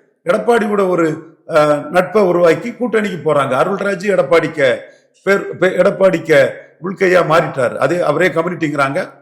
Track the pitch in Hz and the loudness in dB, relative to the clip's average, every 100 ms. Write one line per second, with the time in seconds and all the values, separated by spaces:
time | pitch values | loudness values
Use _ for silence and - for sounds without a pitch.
0 | _ _ 165 196 202 233 214 208 185 175 | _ _ -2 -2 2 0 0 0 0 0
1 | 160 151 - _ - 160 151 147 139 175 | 0 -2 -12 _ -2 0 2 0 0 -2
2 | 185 214 190 175 175 160 240 220 247 220 | 0 0 2 4 4 2 -4 -6 -2 -2
3 | 202 180 139 143 131 131 170 196 202 196 | -2 -4 -2 0 0 0 0 -2 -4 -4
4 | 208 180 175 165 156 151 135 113 - _ | -2 0 2 2 0 0 0 0 -6 _
5 | _ _ 185 196 - - 180 175 185 - | _ _ -2 -2 -2 -2 0 2 0 4
6 | 190 165 160 147 123 - - _ 170 190 | 2 2 2 4 4 -2 -18 _ -12 -2
7 | 190 180 156 160 151 143 120 - 139 170 | 2 2 4 0 0 -2 -4 0 -2 0
8 | 156 147 180 160 170 170 151 147 139 151 | -2 0 -2 -2 -4 -4 -4 -2 -2 -4
9 | - - | -8 -14